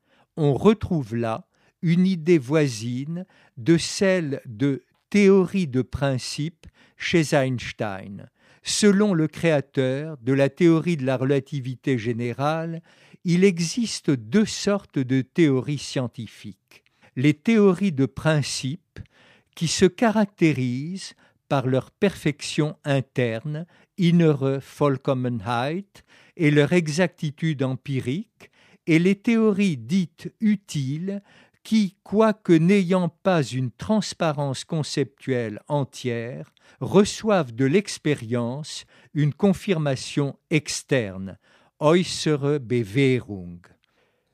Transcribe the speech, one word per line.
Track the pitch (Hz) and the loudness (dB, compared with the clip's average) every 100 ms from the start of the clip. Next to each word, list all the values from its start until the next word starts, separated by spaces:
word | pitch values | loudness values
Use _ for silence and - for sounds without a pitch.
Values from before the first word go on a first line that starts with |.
| _ _ _ - | _ _ _ -2
On | 147 | 0
retrouve | 127 165 220 - 175 120 117 | 4 4 2 0 -4 -4 -6
là | 117 113 - _ _ _ | -4 -6 -10 _ _ _
une | 165 170 185 | 0 2 2
idée | 185 151 170 | 0 2 2
voisine | 120 156 147 110 117 123 143 170 185 _ _ - | 2 0 0 -2 -6 -6 -8 -10 -14 _ _ -8
de | 113 165 | 2 2
celle | - - 196 185 156 135 135 | 2 -2 0 2 -2 -6 -10
de | 104 139 131 - _ _ | -4 -2 -2 -8 _ _
théorie | 202 202 196 180 196 170 | 4 6 6 4 -2 -2
de | 123 | -2
principe | 123 - 139 131 - - 151 - - _ _ _ | -4 -4 -2 -2 -6 -8 -8 -8 -20 _ _ _
chez | - 170 151 | -2 0 2
Einstein. | 151 131 123 - - 110 98 98 101 - _ _ _ | 2 0 -4 -8 -8 -8 -8 -12 -16 -18 _ _ _
Selon | - - 208 196 208 | -8 2 4 4 2
le | 175 156 | 2 -2
créateur | - 170 151 - - 131 131 156 151 | 0 0 0 0 -2 -2 -2 -8 -8
de | 113 | -2
la | 135 139 | 2 2
théorie | 135 175 165 175 165 | 4 4 4 2 -2
de | |
la | 127 131 | 0 0
relativité | 131 143 135 143 127 123 - 127 | 2 0 -2 -8 -8 -8 -2 -2
générale, | 107 113 120 117 143 160 165 165 - _ _ _ | -2 -4 -6 -4 -4 -4 -6 -10 -14 _ _ _
il | 185 175 | -2 4
existe | 196 170 165 - 226 - - | 4 4 -4 -2 -4 -4 -2
deux | 139 107 170 220 | -2 0 0 0
sortes | - - 202 - - | -2 -2 -4 -4 -6
de | 127 135 | 0 -2
théories | 123 - 160 131 120 147 | -2 2 2 2 -2 -8
scientifiques. | - 143 123 - 117 - 107 - _ _ _ _ _ - | -6 -6 -6 -8 -16 -14 -18 -18 _ _ _ _ _ 0
Les | 139 | 0
théories | 147 - 226 202 175 202 | 2 2 6 6 4 0
de | 139 135 | 0 -2
principe, | - 156 156 127 - 131 156 _ - - _ _ _ _ - | 0 0 0 0 -6 -8 -8 _ -20 -20 _ _ _ _ -6
qui | 165 | -4
se | - 190 | 2 2
caractérisent | - 233 214 202 - 165 135 127 123 151 190 - - _ _ _ | 4 0 2 0 2 0 2 -2 -4 -8 -10 -14 -20 _ _ _
par | 139 127 | -2 0
leur | 127 - | -2 -2
perfection | _ 202 - 160 139 - - 151 - | _ -2 0 -4 -4 -6 -4 -4 -4
interne, | 147 139 - - 123 113 151 151 175 _ _ - | -2 -2 -2 -2 -2 -2 -8 -10 -12 _ _ 0
innere | 170 175 165 143 135 135 - - | 2 6 4 4 0 -2 -6 -2
Vollkommenheit, | 147 131 - 131 127 120 101 120 131 170 196 - _ _ _ - | 0 0 -2 -2 -2 -4 -4 -4 -4 -6 -10 -20 _ _ _ 0
et | 156 | 2
leur | 147 143 | 4 4
exactitude | 180 156 147 180 - 156 135 160 143 | 2 0 0 -2 -2 -8 -4 -4 -2
empirique, | 131 131 - 135 120 151 226 _ - _ _ _ - | -4 -4 -6 -6 -4 -6 -8 _ -20 _ _ _ 0
et | 165 | 2
les | 175 | 4
théories | 196 - 226 220 190 202 139 | 0 2 2 2 2 0 -2
dites | 113 190 175 - 170 - | -2 -2 -2 -6 -18 -4
utiles, | 220 208 - 156 131 151 185 202 - _ _ _ | 0 0 -4 -6 -4 -6 -6 -10 -12 _ _ _
qui, | - 220 196 - | -2 0 0 -4
quoique | - 196 220 214 - | -4 2 2 2 4
n'ayant | 165 165 208 175 185 170 | 4 6 4 4 0 0
pas | - 196 175 | -2 0 0
une | 123 127 127 | 0 -4 -6
transparence | - - 214 - - 165 143 143 127 | -8 -2 -2 -2 -4 -4 -2 -4 -6
conceptuelle | - 160 143 - 135 _ - 127 113 104 - | -6 -6 -4 -4 -4 _ -4 -4 -4 -8 -4
entière, | 147 135 - 123 117 117 143 160 _ _ _ | -4 -4 -6 -6 -6 -8 -12 -16 _ _ _
reçoivent | - 185 202 - 220 196 135 | 2 4 4 0 0 0 0
de | 113 135 | 0 2
l'expérience | 175 208 - 156 143 110 120 120 135 156 - - _ _ | 2 -2 -6 -4 -4 -2 -4 -4 -8 -12 -14 -18 _ _
une | 156 147 | -2 -2
confirmation | - 202 185 - 170 147 131 - - 143 - _ | 2 2 2 -2 -2 -2 -4 -4 -4 -4 -6 _
externe, | 165 - - - 139 104 92 95 95 _ _ _ _ | -2 -2 -10 -2 -2 -2 -8 -12 -14 _ _ _ _
äußere | 151 175 175 - - 147 143 147 | 4 4 2 -4 -2 0 0 -2
Bewährung. | 117 123 101 104 135 127 - 101 87 87 - _ _ _ _ _ _ | -2 -2 -2 2 2 2 -2 -12 -12 -16 -20 _ _ _ _ _ _